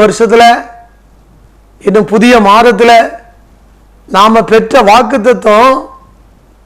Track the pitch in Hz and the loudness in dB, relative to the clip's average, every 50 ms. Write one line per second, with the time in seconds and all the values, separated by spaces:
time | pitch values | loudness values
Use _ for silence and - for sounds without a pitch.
0 | 214 208 180 - 233 208 233 226 233 233 233 285 - - - - - _ _ _ | 2 0 0 -2 -2 0 2 2 2 2 0 -2 -6 -14 -20 -20 -20 _ _ _
1 | _ _ _ _ _ _ _ _ _ _ _ _ _ _ _ _ - - 185 214 | _ _ _ _ _ _ _ _ _ _ _ _ _ _ _ _ -6 -4 -2 -2
2 | 208 - 196 220 214 240 247 233 202 196 202 226 233 240 226 185 233 233 233 226 | -2 -2 -2 0 2 2 2 2 2 2 2 2 2 0 0 0 2 2 2 2
3 | - - - - - _ _ _ _ _ _ _ _ _ _ _ _ _ _ _ | 0 -2 -6 -16 -20 _ _ _ _ _ _ _ _ _ _ _ _ _ _ _
4 | _ - - 190 202 220 226 226 196 160 214 220 - - - 262 226 196 208 240 | _ -8 -4 -2 0 0 0 -2 -2 0 -2 -2 -2 0 -2 0 2 2 2 2
5 | 254 220 277 240 202 254 240 185 - 226 208 214 247 262 262 - - - - - | 0 -2 -4 -4 -2 -2 -2 -2 -2 -2 0 2 2 0 0 -2 -6 -12 -20 -20
6 | - _ _ _ _ _ _ _ _ _ _ _ _ | -20 _ _ _ _ _ _ _ _ _ _ _ _